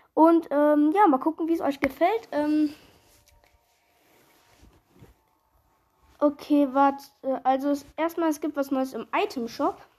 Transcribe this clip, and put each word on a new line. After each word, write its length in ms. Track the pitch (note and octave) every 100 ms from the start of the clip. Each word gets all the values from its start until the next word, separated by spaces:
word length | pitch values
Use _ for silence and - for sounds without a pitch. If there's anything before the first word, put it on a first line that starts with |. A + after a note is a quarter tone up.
| _ -
Und, 320 | D#4+ E4+ D#4+
ähm, 400 | C#4+ D4 D4+ D4
ja, 160 | F#4 G#4
mal 100 | C4
gucken, 300 | D#4+ D#4+ E4
wie 60 |
es 80 | E4
euch 180 | C#4 C#4
gefällt. 500 | C#4 - E4+ A4+ -
Ähm, 440 | D4 D4+ D4+ D4+ - - _ _ _ _ _ _ _ _ _ _ _ _ _ _ _ _ _ - _ _ _ - _ _ _ _ _ _ _ _ _ _ _
okay, 520 | D4 D4 - D4 C#4
wart, 300 | C4+ C#4 C#4 - _
äh, 160 | C4+ C4
also 260 | C4 C4 C#4+
es, 140 | C#4+ - -
erstmal, 320 | D#4+ E4+ E4
es 100 | D4+
gibt 160 | D#4+ C#4+
was 140 | C#4
Neues 240 | C4 C4
im 140 | A3+ A#3
Item-Shop, 720 | D4+ G#4 C#4 - - D4+ - -